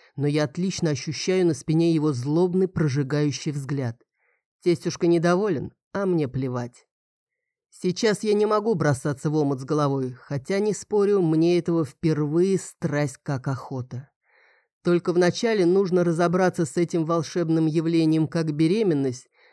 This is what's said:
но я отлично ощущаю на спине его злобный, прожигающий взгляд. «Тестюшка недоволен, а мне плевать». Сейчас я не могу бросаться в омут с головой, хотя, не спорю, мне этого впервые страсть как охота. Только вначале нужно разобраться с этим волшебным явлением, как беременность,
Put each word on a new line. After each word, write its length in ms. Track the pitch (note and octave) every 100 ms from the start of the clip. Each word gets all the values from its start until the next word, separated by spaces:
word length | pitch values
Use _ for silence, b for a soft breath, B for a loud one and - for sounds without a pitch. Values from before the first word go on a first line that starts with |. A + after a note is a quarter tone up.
| b -
но 120 | C#3+
я 180 | D3+ D3+
отлично 460 | D#3 F#3+ - E3
ощущаю 540 | C#3+ - D3 - F#3 F3
на 80 |
спине 400 | D#3 - D#3 E3+
его 200 | E3 D3+
злобный, 560 | B2+ C3 D#3 F#3 F3+ F#3
прожигающий 840 | E3 D#3 B2+ C#3 D3 D3 - -
взгляд. 500 | C#3+ C3+ C#3+ B2 A#2 _ _ _ _ _ _
«Тестюшка 440 | F3+ E3 F3 - F3
недоволен, 640 | E3+ E3+ F3+ G#3+ C#3+ - _ _
а 140 | F#3+ G3
мне 240 | E3+ C#3
плевать». 560 | B2+ C3+ B2 A#2+ - _ _ _ _ _ _ _ _ _
Сейчас 500 | - F3+ F3+ A3+ G3+
я 100 | G#3+
не 120 | G3+ G#3
могу 300 | G#3+ G#3+ G3
бросаться 540 | D3+ C3+ D#3 C3+ D#3
в 60 | D#3
омут 260 | C#3+ C3+
с 20 |
головой, 480 | C3 D3+ C#3+ C#3 C3 B2
хотя, 400 | - C#3+ C3 G3
не 140 | G#3+
спорю, 480 | F#3+ - G#3 G3+ G3+
мне 360 | E3 D#3 E3+ F3
этого 280 | E3+ E3+ C#3+
впервые 760 | - E3 D3 D3+ D#3+ F#3+ F#3
страсть 580 | - - E3+ D3 D3 -
как 240 | - C3+ C3+
охота. 600 | B2+ - C3 B2 B2 D3 _ b b b b b _
Только 300 | F3 F3 F3+
вначале 520 | F3 F3 - A#3 A3 E3+
нужно 380 | F#3+ G3 F3+
разобраться 600 | F3 E3 F3 F3+ F#3 F3 E3
с 100 | -
этим 300 | E3+ E3+ D#3
волшебным 640 | E3+ D3+ F#3 E3 D#3+ D#3+
явлением, 600 | D#3 D#3+ E3 D#3+ D#3 D#3
как 260 | E3+ D#3+
беременность, 760 | D3 D#3+ G#3 G#3 D3 C3+ B2 - b b